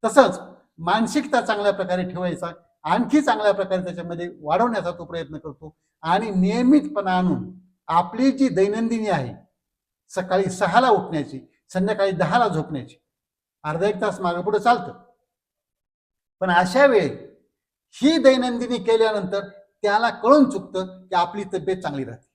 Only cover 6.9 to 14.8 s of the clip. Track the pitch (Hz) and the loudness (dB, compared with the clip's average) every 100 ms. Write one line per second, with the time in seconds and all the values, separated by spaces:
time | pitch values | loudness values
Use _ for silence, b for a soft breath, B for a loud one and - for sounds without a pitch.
6.9 | - 190 185 185 135 - - _ _ - | -6 -2 0 0 -2 -6 -14 _ _ 0
7.9 | 165 180 226 269 269 269 180 196 214 226 | 0 0 2 0 4 2 2 2 2 -2
8.9 | 226 214 170 123 101 _ _ _ _ _ | -2 0 -2 -2 -10 _ _ _ _ _
9.9 | _ _ - 180 185 190 185 196 180 262 | _ _ -8 -2 0 0 -2 0 2 4
10.9 | 202 - 160 139 135 - _ _ 185 196 | 2 0 -6 -8 -12 -18 _ _ -4 -2
11.9 | 208 196 175 165 226 226 160 151 151 120 | 0 -2 0 -2 0 -2 -2 -6 -10 -12
12.9 | _ _ _ _ _ _ _ 151 156 196 | _ _ _ _ _ _ _ -10 -4 -2
13.9 | 202 214 190 185 175 180 208 240 240 | -2 -4 -4 -4 -4 -2 0 2 0